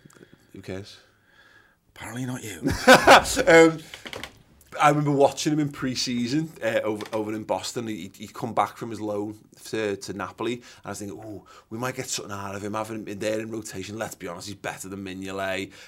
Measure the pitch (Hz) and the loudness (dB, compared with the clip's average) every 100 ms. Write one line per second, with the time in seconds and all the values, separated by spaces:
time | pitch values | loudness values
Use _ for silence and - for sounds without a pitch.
0 | - - - - _ - 98 95 104 - | -20 -20 -20 -20 _ -16 -12 -10 -12 -18
1 | - _ _ - - - - _ _ - | -20 _ _ -20 -20 -20 -20 _ _ -16
2 | 98 120 127 127 110 - - - - - | -12 -8 -6 -8 -10 -6 -2 4 8 10
3 | - 247 - - 185 165 165 156 - - | 12 8 8 2 8 10 10 6 -8 -18
4 | - - - - - - - - 151 147 | -16 -14 -16 -18 -20 -20 -10 4 4 6
5 | 147 139 135 - 160 151 143 - 131 120 | 4 4 4 2 0 0 0 -2 -4 -2
6 | - 120 120 147 160 - 113 113 107 104 | -2 -2 0 0 -2 -4 0 0 0 -4
7 | 104 110 107 110 98 92 - 127 113 107 | -4 -4 -2 -4 -2 -2 -4 -6 -6 -8
8 | 95 - 104 - 117 104 101 - 117 107 | -10 -14 -16 -8 -4 0 0 -2 -10 -6
9 | 107 104 107 107 - - - 110 107 98 | -4 -4 -4 -8 -18 -20 -8 -2 -2 -2
10 | - 98 92 - 113 120 - - 101 98 | -6 -8 -8 -4 -4 -4 -8 -16 -12 -10
11 | 101 87 110 98 - - - 113 127 127 | -10 -12 -12 -14 -16 -20 -14 -8 -6 -6
12 | 127 - - 101 98 98 101 110 107 113 | -6 -8 -8 -10 -8 -8 -6 -6 -6 -8
13 | 95 101 110 110 110 110 104 98 92 107 | -10 -6 -2 -2 -4 -8 -10 -10 -10 -8
14 | 117 - 90 87 98 98 98 - 95 98 | -8 -8 -12 -10 -12 -10 -10 -10 -10 -10
15 | 95 95 95 95 95 95 95 - | -10 -10 -8 -4 -4 -4 -6 -10